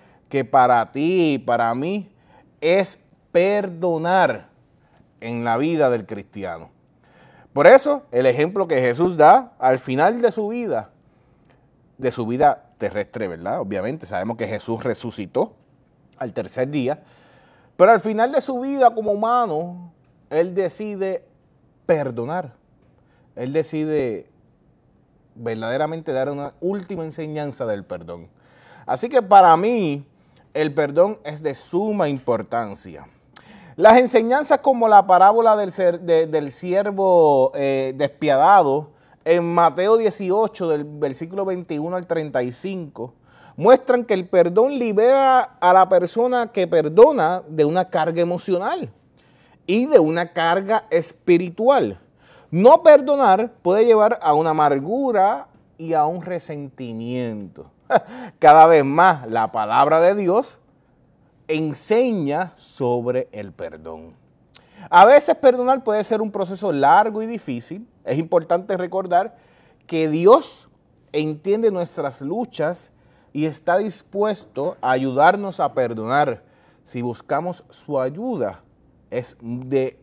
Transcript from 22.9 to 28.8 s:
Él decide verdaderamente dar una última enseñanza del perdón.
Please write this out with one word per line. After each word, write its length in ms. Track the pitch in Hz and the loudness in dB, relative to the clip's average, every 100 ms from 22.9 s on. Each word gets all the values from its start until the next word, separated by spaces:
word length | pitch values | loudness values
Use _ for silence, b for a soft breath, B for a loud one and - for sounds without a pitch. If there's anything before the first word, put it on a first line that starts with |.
| _ _ _ _ - | _ _ _ _ -12
Él 160 | 127 | -6
decide 800 | 151 156 156 156 151 127 98 - _ _ _ _ _ _ _ _ _ _ - | -4 -4 -6 -4 -4 -4 -6 -12 _ _ _ _ _ _ _ _ _ _ -14
verdaderamente 760 | 117 113 113 135 151 165 156 | -10 -8 -6 -4 -6 -6 -6
dar 160 | 131 135 | -6 -4
una 240 | 143 143 - | -6 -12 -10
última 420 | 175 202 180 185 | -8 -8 -8 -12
enseñanza 640 | 160 151 156 151 147 123 117 | -12 -12 -12 -10 -10 -8 -8
del 180 | 101 | -8
perdón. 460 | 90 90 85 87 85 b b b b b | -10 -14 -14 -18 -20 b b b b b